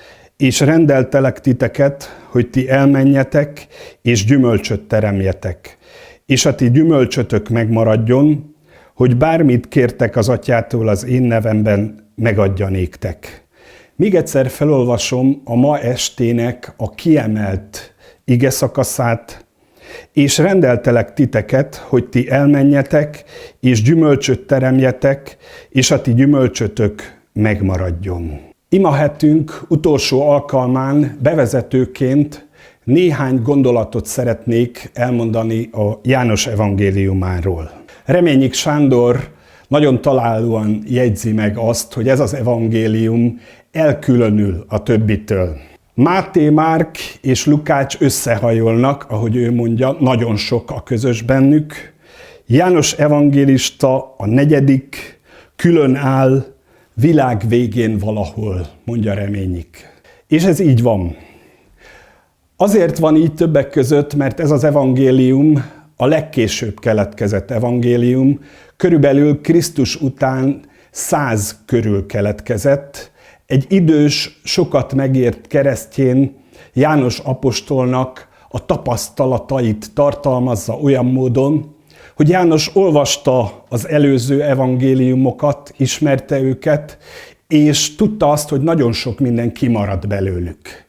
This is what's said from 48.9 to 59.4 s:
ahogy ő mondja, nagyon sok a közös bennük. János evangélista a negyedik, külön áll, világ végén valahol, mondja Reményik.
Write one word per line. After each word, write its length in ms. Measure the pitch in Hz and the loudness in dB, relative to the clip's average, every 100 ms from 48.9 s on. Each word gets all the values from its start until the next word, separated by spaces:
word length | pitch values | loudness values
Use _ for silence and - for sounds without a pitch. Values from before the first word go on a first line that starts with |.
| 143 - | -2 -6
ahogy 260 | 107 113 123 | -4 -2 0
ő 180 | 117 | 0
mondja, 420 | 120 117 113 127 - | 0 -2 0 -2 0
nagyon 360 | 131 131 113 104 | 0 2 0 -4
sok 360 | - 120 - | -2 -4 -4
a 120 | - | -12
közös 380 | - 117 127 113 | -6 -4 -2 -2
bennük. 720 | 117 135 139 156 151 - - _ _ - - - - | 0 2 4 2 0 -10 -20 _ _ -20 -20 -16 0
János 480 | 127 180 170 147 | 2 2 2 0
evangélista 1200 | - 147 147 147 139 139 135 - - 135 131 - - | 0 0 2 2 4 4 2 0 -2 0 0 -4 -8
a 80 | 104 | -2
negyedik, 920 | 127 147 143 139 135 - - - - _ - _ - | 2 4 4 4 2 -2 -14 -18 -20 _ -20 _ -2
külön 400 | 175 165 139 131 | 2 2 2 0
áll, 500 | 135 135 131 135 - - _ _ _ | 0 2 2 0 -2 -14 _ _ _
világ 500 | - 151 151 127 107 110 | 0 2 4 2 -2 0
végén 500 | 120 120 113 110 104 | 0 0 -2 -2 -2
valahol, 720 | 104 107 98 - 104 90 78 - | -4 -4 -6 -6 -6 -6 -8 -12
mondja 300 | - 117 107 | -8 -4 -4
Reményik. 720 | 101 101 101 | -4 -4 -6